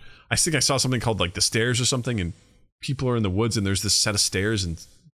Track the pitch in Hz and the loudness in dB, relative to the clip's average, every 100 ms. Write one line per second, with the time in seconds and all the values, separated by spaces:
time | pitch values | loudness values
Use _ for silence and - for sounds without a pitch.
0 | - - - - - 151 - 135 131 127 | -14 -20 -4 0 2 2 2 2 0 0
1 | 120 107 87 101 - 113 117 120 123 131 | 0 0 -2 0 0 2 2 2 0 0
2 | 120 117 85 - - _ _ _ - 135 | -2 -2 -4 -6 -16 _ _ _ -6 -2
3 | 131 120 101 92 117 110 98 95 98 - | 0 0 2 2 0 0 0 0 2 2
4 | 113 101 - 95 101 110 90 80 - - | 2 0 0 0 0 0 -2 -6 -12 -20
5 | - | -20